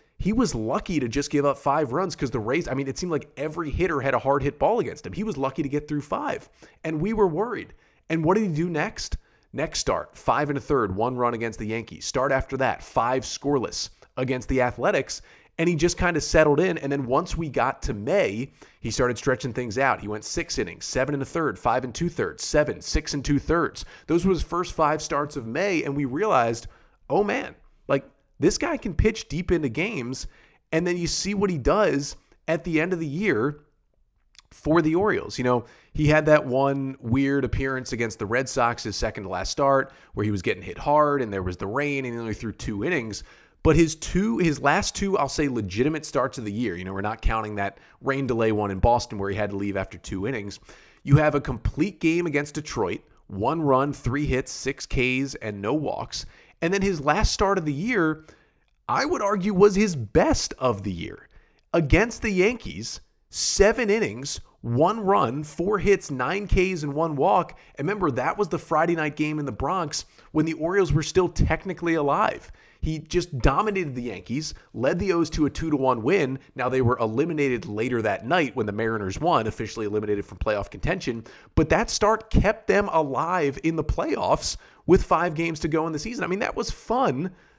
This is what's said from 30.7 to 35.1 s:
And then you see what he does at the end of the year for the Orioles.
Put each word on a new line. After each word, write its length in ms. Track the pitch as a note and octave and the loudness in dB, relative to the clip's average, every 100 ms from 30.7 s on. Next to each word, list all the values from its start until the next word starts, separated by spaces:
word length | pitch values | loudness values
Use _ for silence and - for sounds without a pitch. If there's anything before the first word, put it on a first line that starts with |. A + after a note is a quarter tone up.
And 120 | D#3+ F3+ | -2 0
then 120 | F3 | 0
you 100 | E3+ | -2
see 260 | - F#3+ | -2 -4
what 160 | G3+ G3+ | 0 0
he 80 | D#3+ | 0
does 600 | C3 F#3+ G3 C#3 D3 - _ _ - | 2 4 4 2 -4 -12 _ _ -4
at 160 | E3 F3 | -4 0
the 160 | D#3 | 0
end 100 | F3 | 0
of 80 | F3 | -2
the 80 | D#3 | -4
year 540 | D3+ G#3 A2+ C3 D3 _ _ _ _ _ _ _ _ - | -2 0 2 0 -4 _ _ _ _ _ _ _ _ -20
for 300 | - D3 E3+ | -6 2 4
the 140 | D#3 E3 | 4 2
Orioles. 420 | G#3 | 2